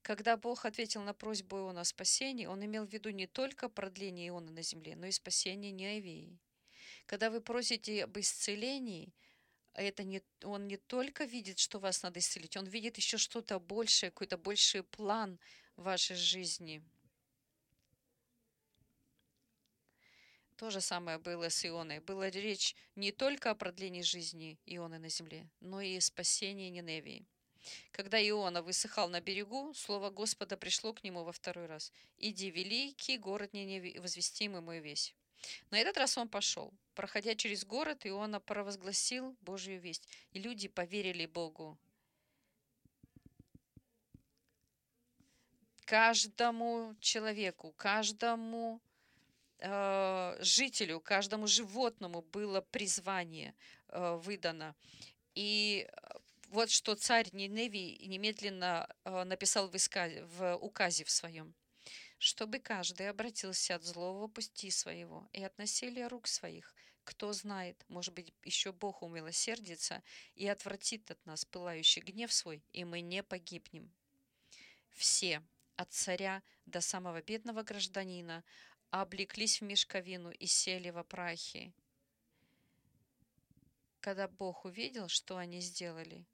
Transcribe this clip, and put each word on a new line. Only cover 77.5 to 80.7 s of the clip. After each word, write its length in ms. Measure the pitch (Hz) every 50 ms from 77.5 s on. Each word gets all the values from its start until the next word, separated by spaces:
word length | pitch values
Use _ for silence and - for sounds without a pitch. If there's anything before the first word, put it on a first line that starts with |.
| 226 220 220
гражданина, 800 | 214 208 202 196 - 185 196 190 185 180 180 175 170 165 165 170 _ - - - - - _ _ _
облеклись 720 | - 190 196 190 185 190 202 - - - 214 220 - -
в 40 | 220
мешковину 640 | 202 202 202 - - - 196 180 180 185 180 175 170
и 160 | - - -
сели 440 | 175 - - - 190